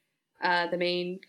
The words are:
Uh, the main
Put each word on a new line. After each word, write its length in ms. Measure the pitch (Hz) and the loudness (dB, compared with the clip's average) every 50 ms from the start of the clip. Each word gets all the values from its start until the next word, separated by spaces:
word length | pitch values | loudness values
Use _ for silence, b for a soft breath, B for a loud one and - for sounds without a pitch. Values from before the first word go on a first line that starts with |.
| _ _ _ _ _ _ _ _ | _ _ _ _ _ _ _ _
Uh, 260 | - 185 175 175 175 170 | 0 2 2 2 2 0
the 100 | 180 175 | 0 0
main 420 | 175 175 175 175 180 180 180 190 - | 0 0 0 0 -2 -4 -6 -8 -12